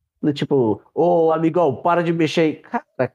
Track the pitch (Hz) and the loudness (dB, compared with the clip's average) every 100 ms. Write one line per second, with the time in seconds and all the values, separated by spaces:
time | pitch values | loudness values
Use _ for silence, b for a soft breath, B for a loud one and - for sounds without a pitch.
0 | _ _ 156 143 143 143 117 101 _ - | _ _ -4 -2 -2 0 0 -2 _ -2
1 | 165 175 160 160 160 156 165 131 170 170 | 0 2 2 2 0 0 0 0 0 0
2 | 170 165 156 - 160 139 - 240 - - | 0 0 0 0 0 -2 -8 -10 -8 -6
3 | 123 | -6